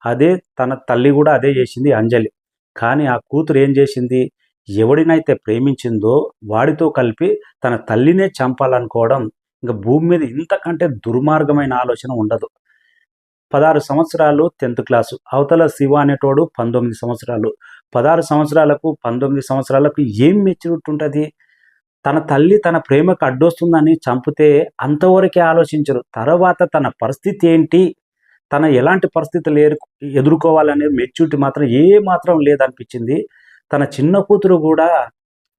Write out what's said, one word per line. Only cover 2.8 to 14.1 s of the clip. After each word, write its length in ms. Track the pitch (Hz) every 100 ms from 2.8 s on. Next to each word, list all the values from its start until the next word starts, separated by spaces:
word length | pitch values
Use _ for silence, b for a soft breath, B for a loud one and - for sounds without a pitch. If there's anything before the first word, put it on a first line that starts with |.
| 117 139 147
ఆ 140 | 120 -
కూతురు 280 | 139 156 135
ఏం 120 | 139
చేసింది? 600 | 135 139 - 123 127 127 _ _ _ -
ఎవడినైతే 640 | 101 110 143 160 160 151
ప్రేమించిందో 1000 | 135 - 113 135 131 123 110 107 135 156 _
వాడితో 460 | 107 107 135 151 160
కలిపి 500 | - 123 110 175 208 B B
తన 120 | 127 120
తల్లినే 500 | - 113 139 180 190
చంపాలనుకోవడం, 1000 | - 127 127 135 127 117 117 113 135 110 - _ _
ఇంకా 100 | 120
భూమి 340 | 110 95 139 170
మీద 140 | 175
ఇంతకంటే 640 | 143 127 165 196 165 170 175
దుర్మార్గమైన 840 | 117 113 117 147 156 147 147 139
ఆలోచన 380 | 127 123 117 127
ఉండదు. 360 | 123 107 113 - _ _ _ _ _ _ _ _ _ _
పదహారు 240 | 143 156 151
సంవత్సరాలు 720 | - 143 165